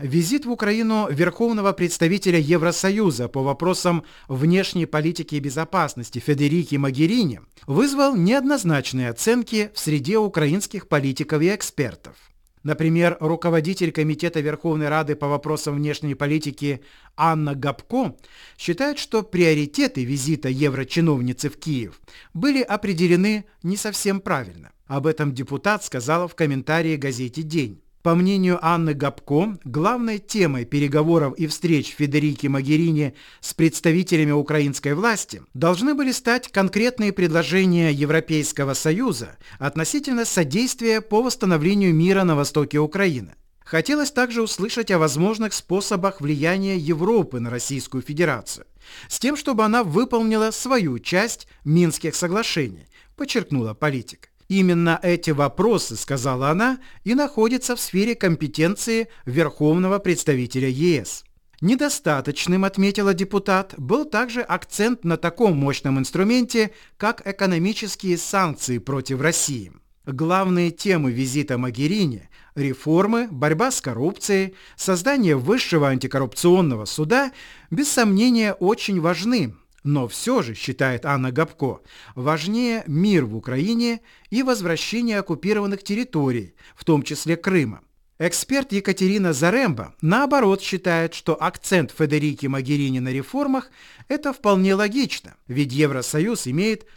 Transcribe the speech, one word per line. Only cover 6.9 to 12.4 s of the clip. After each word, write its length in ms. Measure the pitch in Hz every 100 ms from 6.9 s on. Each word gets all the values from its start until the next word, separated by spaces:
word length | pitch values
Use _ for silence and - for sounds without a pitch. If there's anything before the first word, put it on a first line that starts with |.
| 131 165 247 170 101 - _ -
вызвал 480 | 143 277 277 277 233
неоднозначные 920 | 175 277 262 285 175 143 - 127 123
оценки 600 | 110 220 247 226 220 208
в 60 | -
среде 380 | 160 151 131 220
украинских 720 | 208 160 147 190 - 196 -
политиков 520 | 147 135 131 143 151
и 140 | 170 208
экспертов. 600 | - - 123 - - - _ _